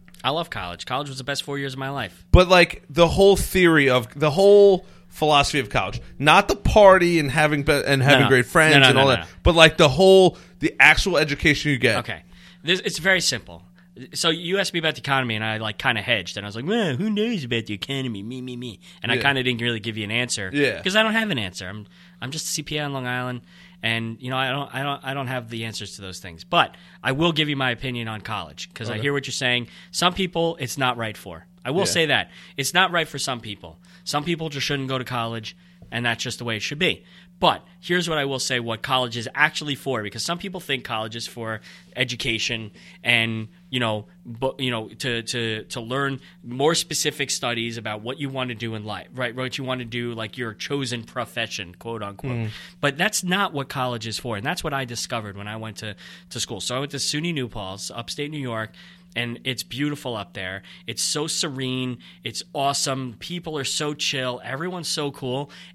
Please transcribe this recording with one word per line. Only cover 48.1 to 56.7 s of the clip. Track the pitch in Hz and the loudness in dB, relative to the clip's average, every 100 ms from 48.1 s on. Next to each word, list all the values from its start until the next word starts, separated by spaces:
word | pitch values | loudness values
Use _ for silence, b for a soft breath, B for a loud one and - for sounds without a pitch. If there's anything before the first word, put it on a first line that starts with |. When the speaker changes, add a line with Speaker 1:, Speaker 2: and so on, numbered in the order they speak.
| 143 | -6
Speaker 1:
you | 139 | -6
wanna | 131 127 | -6 -6
do | 110 113 110 | -6 -6 -8
in | |
life, | 107 95 - | -8 -10 -10
right? | 123 123 | -6 -6
What | 120 127 - | -4 -6 -6
you | |
wanna | 131 127 | -6 -6
do, | 117 120 120 | -6 -6 -6
like, | 113 110 127 | -6 -8 -8
your | 117 | -8
chosen | 104 - 143 131 120 | -8 -6 -4 -4 -6
profession, | 113 127 117 120 113 - 87 | -8 -8 -6 -6 -6 -6 -12
quote | 90 117 113 | -14 -12 -8
unquote. | 101 101 135 | -10 -8 -6
Speaker 2:
Mm. | 120 110 B B - | -4 -6 B B -4
Speaker 1:
But | 143 139 | -2 0
that's | 202 - | -2 -2
not | 180 190 196 | -2 0 0
what | 139 131 | -4 -6
college | 143 127 120 113 | -4 -4 -4 -6
is | 107 | -8
for, | 123 104 | -6 -4
and | 123 | -4
that's | 175 | -4
what | 160 | -4
I | 135 | -6
discovered | 127 117 - 120 107 98 | -6 -8 -6 -6 -6 -10
when | 104 | -10
I | 110 | -10
went | 110 101 | -10 -10
to, | 110 95 B B - | -12 -12 B B -14
to | 120 | -8
school. | - 104 | -8 -6
So | - | -6